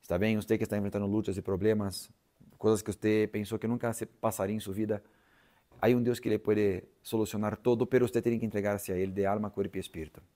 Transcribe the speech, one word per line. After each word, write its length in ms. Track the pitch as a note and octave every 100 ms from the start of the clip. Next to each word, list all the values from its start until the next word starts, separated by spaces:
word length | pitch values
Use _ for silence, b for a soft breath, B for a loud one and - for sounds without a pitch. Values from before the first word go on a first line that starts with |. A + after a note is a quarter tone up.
¿Está 160 | - F2+
bien? 220 | G#2 A2
Usted 200 | G2+ A2+
que 40 |
está 140 | A2 G#2
enfrentando 320 | G2+ G2+ G2+
luchas 280 | G#2 G#2+ F#2+
y 40 |
problemas, 680 | F#2+ F#2+ G#2 G#2+ G2+ F#2 - - _ _ - -
cosas 280 | G#2+ A2
que 80 | G#2
usted 360 | G2+ A2 G#2+ G#2+
pensó 260 | G#2 G#2 A2
que 80 | A2
nunca 260 | A#2+ A#2
se 140 | A2 A2
pasaría 480 | _ A2+ G#2 G2
en 60 | G#2+
su 120 | G#2
vida, 300 | G2 G#2+ G#2 - b b b b b b -
hay 140 | A2
un 100 | B2
Dios 160 | A#2+ A#2+
que 100 | A2+
le 80 | G#2+
puede 500 | - G#2 G#2 F#2 - _
solucionar 540 | - A2+ G#2+ G#2+ G#2 G#2+
todo, 280 | - A#2+
pero 200 | A#2+ B2+
usted 180 | A#2+ A#2
tiene 160 | A#2 A#2
que 60 |
entregarse 480 | A2+ G#2 G2+ G#2 -
a 40 | F#2
Él 160 | F#2+
de 140 | F#2 G2
alma, 240 | G#2 G#2+
cuerpo 280 | - G2 F#2+
y 20 |
espíritu. 400 | F2+ E2+ D#2 - -